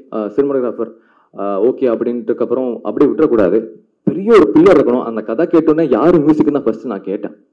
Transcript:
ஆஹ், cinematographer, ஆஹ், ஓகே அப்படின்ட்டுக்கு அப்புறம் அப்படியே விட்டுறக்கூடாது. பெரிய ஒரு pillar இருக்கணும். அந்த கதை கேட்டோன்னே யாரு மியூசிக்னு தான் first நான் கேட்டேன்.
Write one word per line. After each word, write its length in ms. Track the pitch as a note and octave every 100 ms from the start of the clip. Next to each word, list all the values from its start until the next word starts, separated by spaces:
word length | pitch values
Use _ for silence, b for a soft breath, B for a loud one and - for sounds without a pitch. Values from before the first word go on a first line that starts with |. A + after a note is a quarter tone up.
| -
ஆஹ், 180 | A2 G#2
cinematographer, 640 | A#2+ C#3 C3+ B2 A2 A2 - b b b G2+
ஆஹ், 220 | G2+ G2
ஓகே 280 | A#2 B2+ B2+
அப்படின்ட்டுக்கு 520 | A2+ A#2+ A#2+ A2+ A#2
அப்புறம் 420 | A#2+ B2 B2+ A2+
அப்படியே 300 | - B2 C#3+
விட்டுறக்கூடாது. 560 | - D3 A2+ F#2 G#2+ A2 - _ _
பெரிய 300 | - F3 G3+
ஒரு 180 | A3 D3+
pillar 220 | D3+ F#3 D#3
இருக்கணும். 280 | A2+ B2
அந்த 180 | A#2 A2
கதை 240 | G#2+ C3 E3+
கேட்டோன்னே 420 | E3 D#3+ D3+ D#3
யாரு 300 | A#2 D3+ F3
மியூசிக்னு 340 | D3 D3+ D3+
தான் 100 | D3
first 240 | A2+ A2 C3
நான் 140 | G2
கேட்டேன். 440 | F#2+ G2+ G2+ - _